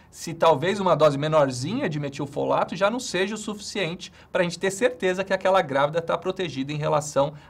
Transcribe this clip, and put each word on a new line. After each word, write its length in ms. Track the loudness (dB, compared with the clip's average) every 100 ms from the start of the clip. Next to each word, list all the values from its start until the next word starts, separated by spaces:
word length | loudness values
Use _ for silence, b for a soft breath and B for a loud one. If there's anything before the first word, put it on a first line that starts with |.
| B
se 240 | -16 -10
talvez 440 | 2 4 4 2 0
uma 160 | 2
dose 220 | 6 6 4
menorzinha 720 | 2 4 4 0 -4 -4 -2
de 100 | -4
metilfolato 760 | -6 -6 -8 -4 0 0 0 0
já 140 | 0
não 100 | 0
seja 340 | -4 -2 -2
o 40 | -4
suficiente 760 | -8 -10 -8 -4 -4 -6 -12 b b
pra 120 | 0
gente 160 | 0 0
ter 120 | -4
certeza 540 | 0 0 0 -2 0
que 80 | -2
aquela 300 | 0 4 4
grávida 400 | 2 2 0 0
tá 160 | -2 -4
protegida 520 | -2 -4 -4 -4 -6
em 60 | -2
relação 560 | 0 0 0 0 0 -2 B